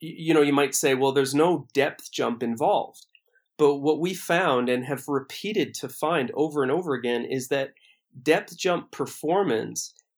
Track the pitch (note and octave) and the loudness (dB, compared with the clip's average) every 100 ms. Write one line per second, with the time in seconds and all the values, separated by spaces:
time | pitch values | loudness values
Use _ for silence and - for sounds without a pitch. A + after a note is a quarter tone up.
0 | D#3+ E3+ D#3+ D#3+ C#3+ C#3 C#3 - D3+ C3 | -12 -8 2 4 6 4 2 2 2 2
1 | C3+ C3 C3+ C#3+ E3+ E3 A#2 C#3 C#3+ - | 2 2 2 2 2 2 -2 0 0 -2
2 | - - A#2+ A#2 A#2+ A2+ E3 F3 - - | -12 -4 -2 -2 -4 -2 0 0 -2 -12
3 | - _ _ _ _ - C#3+ C#3+ C#3+ D3 | -20 _ _ _ _ 2 4 4 0 0
4 | F3 F3+ - E3+ F3+ B2+ B2 B2+ B2+ C3 | 0 -4 0 2 4 2 2 0 -2 -6
5 | - C#3 C3+ - G3 G#3+ A#2+ - B2 - | -4 -4 -4 -10 -4 -2 -2 -4 -10 -4
6 | D#3 E3+ A#2+ - D#3 D3 C3 D#3+ F3 B2+ | -2 0 -2 0 -2 0 0 0 0 -2
7 | A#2+ A#2+ - C3+ B2 C#3 C3+ _ _ _ | -2 -2 -2 -6 -2 -4 -4 _ _ _
8 | _ C3+ C3+ E3+ G3+ E3+ F#3 E3+ - - | _ -8 2 2 0 -6 -2 -2 -4 -8
9 | C3+ - D3+ F#3 F#3+ A2+ A2 - - _ | -8 -6 -2 0 2 0 -2 -8 -12 _
10 | _ | _